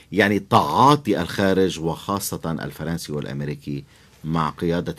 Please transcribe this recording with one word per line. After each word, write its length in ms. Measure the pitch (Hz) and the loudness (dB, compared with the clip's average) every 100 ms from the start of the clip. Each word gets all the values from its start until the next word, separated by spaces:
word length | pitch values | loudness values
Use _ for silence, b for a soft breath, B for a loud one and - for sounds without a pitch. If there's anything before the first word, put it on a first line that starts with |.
| B | B
يعني، 280 | 95 101 101 | 2 2 2
تعاطي 800 | 98 110 76 87 131 147 127 80 | 2 2 4 4 6 6 2 0
الخارج 580 | 85 - 98 95 92 80 | 0 0 2 4 2 0
وخاصة 800 | 82 78 - 98 - 90 82 80 | -4 -4 -4 -4 -4 -6 -6 -6
الفرنسي 500 | 71 71 80 82 - | -8 -8 -6 -6 -6
والأمريكي 720 | 73 52 71 71 71 - 71 71 b b _ | -8 -8 -8 -8 -8 -8 -10 -10 b b _
مع 260 | 78 82 78 | -4 -2 -2
قيادة 460 | - 87 85 85 | -2 -2 -2 -4